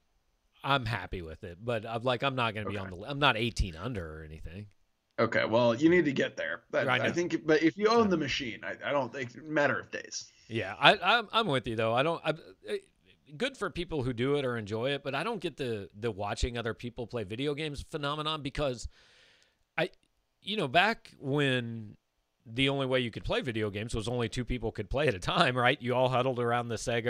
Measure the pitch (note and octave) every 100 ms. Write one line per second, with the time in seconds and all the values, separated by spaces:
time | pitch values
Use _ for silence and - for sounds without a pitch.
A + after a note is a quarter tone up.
0 | _ _ _ _ _ _ C#3 C#3 A2+ A2
1 | F2+ G2 D#2+ D#2 F#2+ E2+ A#2 A2+ A2+ A#2
2 | B2 B2 C#3 C3 A#2 G#2+ G2+ G2+ F#2+ F2
3 | A2+ C#3+ C#3+ A2 A#2 - G#2 D#2+ G2+ F#2+
4 | E2 D#2 D#2 D#2+ D#2+ F2+ G#2 _ _ _
5 | _ - A2+ - - A2+ A#2+ A#2 D#3+ F3
6 | D3+ C3 C3 - D#2+ E2 - D3 B2 B2
7 | B2 E3 F3 D#3+ D#3 D#3 D#3+ F#3+ G#3 A#3
8 | G#3+ E3+ C#3 - B2+ F#2+ F2+ F#2+ A#2 C#3
9 | B2 C#3 B2 - D#3 D#3 C#3 G#2 F2+ -
10 | - - - _ - A2 F#2+ G2+ D3 G3+
11 | F3+ A#3 G#3 G#3+ G#3+ C3 B2 A2 A2+ A#2+
12 | D3+ D#3+ D#3 D#3 E3+ F#3+ G#3 G#3 - _
13 | F#2 F#2 - D3 C#4 C4+ F#3+ D3+ F3 D#3
14 | B2 A#2 C3 D3 C3 A#2 G#2 A2 C3 C#3
15 | C#3 C3+ F#3+ A3 F3 C3+ C3 G#2+ G2 G2+
16 | A#2 F#2+ G2+ A2+ C3 A#2+ A2+ G#2+ A#2+ A#2+
17 | A2+ A#2+ F#2+ A2+ C#3+ C#3+ D#3 C#3+ - D#3
18 | C#3+ D3+ D3+ D#3+ C3+ - C#3+ A#2+ - _
19 | _ _ _ _ _ _ _ - D#3+ _
20 | _ _ _ _ - G#3+ C#3+ D3+ G3+ A3+
21 | - - C#3 D3 C#3 B2+ A#2 A2+ G#2 -
22 | _ _ _ _ B2 A2+ C3+ C#3 C3 C3
23 | A#2+ - - G#3+ E3 A2 G#2+ G2+ A2+ A#2+
24 | G#2 B2 A2+ - A#2 B2 A2 - G2 B2
25 | D3+ F#2+ A#2 F3+ C#3 B2+ B2 C#3+ A#2+ B2
26 | B2+ B2+ B2+ B2 A#2+ A#2+ A#2+ A2 - A#2
27 | A#2